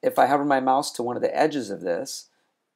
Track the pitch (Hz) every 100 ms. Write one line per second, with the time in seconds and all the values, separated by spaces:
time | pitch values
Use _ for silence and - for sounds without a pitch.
0 | 127 131 131 143 143 135 131 135 147 -
1 | 120 120 - - 156 147 104 92 90 85
2 | 135 - - _ _ _ _